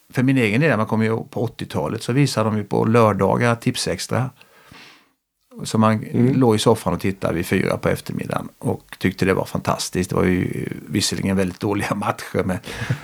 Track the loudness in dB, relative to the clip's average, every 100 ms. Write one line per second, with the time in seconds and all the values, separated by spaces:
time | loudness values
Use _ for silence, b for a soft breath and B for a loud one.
0 | _ 0 2 4 4 4 2 2 0 0
1 | 0 0 -4 -6 -6 -6 -8 -4 -4 -4
2 | -2 2 2 2 0 0 0 0 4 6
3 | 6 4 2 2 2 0 -2 -2 -4 -4
4 | -2 -2 -2 B B B B B B B
5 | B B _ _ _ -14 -4 2 2 2
6 | -2 0 2 4 4 4 4 2 0 -2
7 | -2 -2 -2 -2 0 0 0 0 0 -2
8 | -4 -8 -6 -6 -8 -6 -4 -4 -8 -4
9 | -2 0 2 2 -2 -4 -2 -2 -4 -4
10 | -2 0 2 2 0 -4 -6 -10 -6 -2
11 | -2 -2 0 0 -2 -2 -4 -2 -2 -2
12 | -4 -6 -4 -4 -2 -4 B B B B